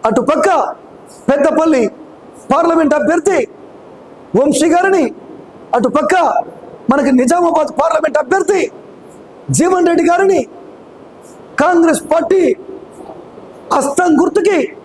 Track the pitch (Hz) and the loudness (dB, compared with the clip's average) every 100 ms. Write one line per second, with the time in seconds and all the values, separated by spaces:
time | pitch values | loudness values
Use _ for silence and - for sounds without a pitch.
0 | 220 220 233 311 605 330 - - - - | 0 0 0 0 2 0 -2 -6 -18 -20
1 | - - - 277 311 294 320 277 226 - | -20 -12 -2 0 2 2 2 2 0 -6
2 | - - - - - 285 339 330 311 302 | -20 -20 -20 -20 -2 0 2 2 2 0
3 | 240 339 359 359 240 - - - - - | 0 0 0 -2 -4 -10 -20 -20 -20 -20
4 | - - - 196 285 - 320 339 381 381 | -20 -20 -4 0 0 2 2 2 2 0
5 | 269 - - - - - - 247 240 285 | 0 -6 -20 -20 -20 -20 -4 -2 0 0
6 | - 370 311 - - - - - - 277 | 0 0 0 -2 -6 -12 -20 -16 -2 0
7 | 277 254 247 349 349 320 294 - 311 320 | 2 2 2 2 2 0 -2 -2 0 0
8 | 302 285 254 381 381 392 277 - - - | 0 -2 -2 -2 0 -2 -2 -8 -20 -20
9 | - - - - - 135 339 359 349 339 | -20 -20 -20 -20 -6 0 0 2 2 2
10 | 339 349 392 359 240 - - - - - | 0 2 2 0 -2 -10 -20 -20 -20 -20
11 | - - - - - - 302 349 330 294 | -20 -20 -20 -20 -12 -2 0 2 2 0
12 | - 311 330 381 311 220 - - - - | 0 -2 2 2 2 -2 -8 -18 -20 -20
13 | - - - - - - - 220 269 277 | -20 -20 -20 -20 -20 -20 -4 -2 -2 0
14 | 359 302 359 - 381 359 - - | 2 2 2 0 0 0 -2 -8